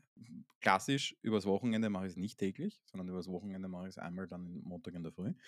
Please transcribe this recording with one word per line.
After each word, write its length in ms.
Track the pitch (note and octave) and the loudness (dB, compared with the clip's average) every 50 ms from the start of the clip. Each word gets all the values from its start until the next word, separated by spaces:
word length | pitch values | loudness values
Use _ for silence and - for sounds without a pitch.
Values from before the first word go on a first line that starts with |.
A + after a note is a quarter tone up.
| _ _ _ - A2 - - - - _ _ - | _ _ _ -20 -18 -16 -16 -16 -16 _ _ 4
klassisch, 540 | - G#2+ F#2+ F#2+ - - C#3 C#3 - - - _ | 8 8 8 8 6 4 2 2 2 -2 -4 _
übers 240 | - A2+ G#2+ G#2 F#2 | 0 2 2 4 4
Wochenende 440 | G2+ F#2+ G2 - A#2+ A2 A2 A2+ G#2+ | 4 4 4 4 2 2 2 2 2
mache 180 | G2+ F#2 F#2+ | 2 0 -2
ich's 80 | F#2+ E2+ | -4 -4
nicht 220 | F#2 F#2 G#2 - | -4 -4 -4 -2
täglich, 440 | - G2+ F#2+ F#2+ - D#3+ G#3 - _ _ | 0 -2 -2 0 0 -4 -6 -6 _ _
sondern 240 | - - F#2 F#2 F2+ | -14 -10 -8 -6 -4
übers 180 | F#2 F#2 E2+ | -4 -4 -4
Wochenende 400 | F#2 F#2 F2+ G2+ G2+ F#2+ F#2+ F#2+ | -4 -4 -4 -4 -6 -6 -6 -6
mache 200 | F#2 F2+ F2+ F#2 | -6 -6 -6 -8
ich's 100 | F#2 F2+ | -8 -8
einmal 300 | - - F2 F2 F#2+ F#2+ | -8 -8 -6 -6 -6 -6
dann 340 | E2+ F2+ F2+ F2+ F2 F2 - - | -6 -8 -8 -8 -8 -10 -10 -8
Montag 300 | F2+ F2+ E2+ - F2+ F2 | -8 -10 -8 -10 -8 -8
in 100 | F2 E2 | -6 -8
der 80 | D#2 | -8
Früh. 220 | - - F#2 A2+ F#3+ - - | -6 -4 -4 -4 -4 -4 -8